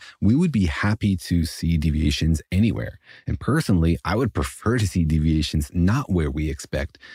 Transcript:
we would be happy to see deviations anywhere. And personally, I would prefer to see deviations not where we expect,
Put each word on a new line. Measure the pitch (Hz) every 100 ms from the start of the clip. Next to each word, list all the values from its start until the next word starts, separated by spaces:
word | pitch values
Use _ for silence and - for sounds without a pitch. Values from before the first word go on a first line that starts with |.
| - -
we | 104
would | 135 180
be | 117 87
happy | - 104 107 104 92
to | - 87 80
see | - 82 82
deviations | 80 73 73 73 80 80 -
anywhere. | 92 110 57 57 - - - -
And | 80
personally, | - 151 143 92 82 80 -
I | 104
would | 131
prefer | - 71 - 104 123
to | 101
see | 92
deviations | 78 78 78 78 76 78 73
not | 87 87 127 -
where | 87 73
we | 69 76
expect, | 71 - 69 71 - -